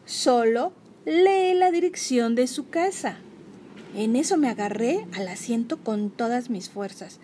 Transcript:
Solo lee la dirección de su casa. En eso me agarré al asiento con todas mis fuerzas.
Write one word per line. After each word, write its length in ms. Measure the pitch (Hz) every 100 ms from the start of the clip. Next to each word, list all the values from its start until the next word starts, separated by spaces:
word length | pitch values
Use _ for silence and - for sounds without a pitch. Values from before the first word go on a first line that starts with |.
Solo 680 | - - - 247 226 226 370 - - -
lee 500 | - 320 381 381 370
la 160 | 370 370
dirección 640 | 339 349 - - 247 226
de 120 | 233 254
su 220 | 277 -
casa. 480 | 330 370 381 254 - - - - - - - -
En 200 | 202 220
eso 220 | 240 320 359
me 120 | 269
agarré 580 | 202 202 208 233 359 440
al 140 | - 185
asiento 500 | 180 - 233 233 311
con 320 | - 208 208
todas 400 | - 233 247 247
mis 180 | 208 -
fuerzas. 500 | 202 196 - - -